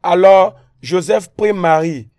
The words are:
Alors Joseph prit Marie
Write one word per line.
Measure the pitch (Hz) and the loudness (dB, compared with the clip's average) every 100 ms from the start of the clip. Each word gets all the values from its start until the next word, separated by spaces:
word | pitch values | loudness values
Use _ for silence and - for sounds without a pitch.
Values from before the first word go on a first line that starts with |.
Alors | - 180 190 190 185 - _ _ | -2 2 4 4 2 -4 _ _
Joseph | 123 180 160 220 180 | -6 -6 -2 -4 -4
prit | - 214 | -6 -4
Marie | 202 170 156 165 143 110 | -2 0 0 -2 -8 -16